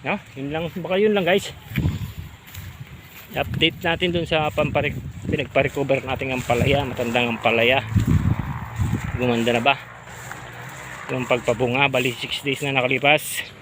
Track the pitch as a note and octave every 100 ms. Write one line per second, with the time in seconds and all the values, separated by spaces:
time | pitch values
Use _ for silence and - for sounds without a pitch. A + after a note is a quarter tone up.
0 | C3+ G3 - C3 C#3 D#3 E3+ F#3+ D#3+ F#3
1 | G#3+ G#3 E3+ G3 - - - - - -
2 | - - - - - - - - - -
3 | - - - F3 - - D#3+ - E3+ E3
4 | F3+ E3+ D#3+ D#3+ D3+ D3 D3 D3 C#3+ C3
5 | - - - D3 C#3 C#3 C#3 - C3+ C3+
6 | B2+ C3 C3+ B2+ B2 A#2+ B2 C#3 C3+ B2
7 | A#2+ B2 A#2+ A2+ A#2+ A2+ A#2+ C3 - -
8 | - - - - - - - - - -
9 | - - B2 A#2 A#2 A#2+ B2+ C3+ - -
10 | - - - - - - - - - -
11 | - C3 B2 B2 A#2+ A2+ B2 B2+ C#3 C3
12 | B2 A#2 A#2+ - C#3+ C3+ C#3+ C3+ B2+ C3+
13 | C#3 D3+ - - - -